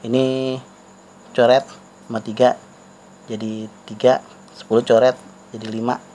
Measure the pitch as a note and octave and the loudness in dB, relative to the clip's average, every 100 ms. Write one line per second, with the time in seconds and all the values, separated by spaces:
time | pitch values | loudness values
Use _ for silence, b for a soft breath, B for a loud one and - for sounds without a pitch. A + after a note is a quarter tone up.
0 | A2+ B2+ C3 C3 C3 C3 - - - - | -2 -2 0 -2 -6 -8 -12 -20 -20 -20
1 | - - - - A#2+ B2+ - - - - | -20 -20 -8 2 4 4 0 -20 -20 -20
2 | - A2+ A2+ A2 B2 - - - - - | -12 -10 -10 0 0 0 -10 -20 -20 -20
3 | - - - A2 A2 A2 A2 - - G#2+ | -20 -20 -14 -10 -8 -8 -12 -16 -20 -2
4 | B2+ C3+ - - - - - A2 A#2+ A2+ | 0 0 -4 -20 -20 -20 -2 -2 4 4
5 | B2+ B2 - - - A2+ A2 A2 A#2 B2+ | 4 0 -12 -20 -20 -14 -10 -8 -6 -6
6 | - | -10